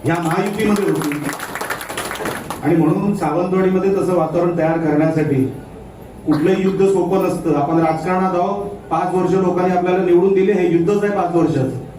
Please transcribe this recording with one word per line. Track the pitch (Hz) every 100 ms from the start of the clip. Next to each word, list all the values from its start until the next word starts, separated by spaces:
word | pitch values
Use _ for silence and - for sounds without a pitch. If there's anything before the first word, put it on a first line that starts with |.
| -
या | 170
महायुतीमध्ये | 165 180 208 208 214 202
होतील. | 165 151 147 143 139 - - - - - - - - - - - - -
आणि | 143 165
म्हणून | 151 190 202
सावंतवाडीमध्ये | - 156 165 185 185 190 185 190 190
तसं | 170
वातावरण | 175 160 170 175 165
तयार | 160 165
करण्यासाठी | 160 147 160 160 143 131 - - - - - - - - -
कुठलंही | 151 175 185
युद्ध | 190 - 190
सोपं | 185 170 190
नसतं. | 175 165 165
आपण | 147 170 165
राजकारणात | 160 160 175 185 185
आहोत, | 175 196 202 - - -
पाच | 165 175
वर्ष | 180 -
लोकांनी | 190 180 175 180 180
आपल्याला | 180 185
निवडून | 175 175 196
दिले, | 190 190
हे | 190 175
युद्धच | 165 170 202
आहे | 202
पाच | 196 175 170
वर्षाचं. | 147 131 131 120 -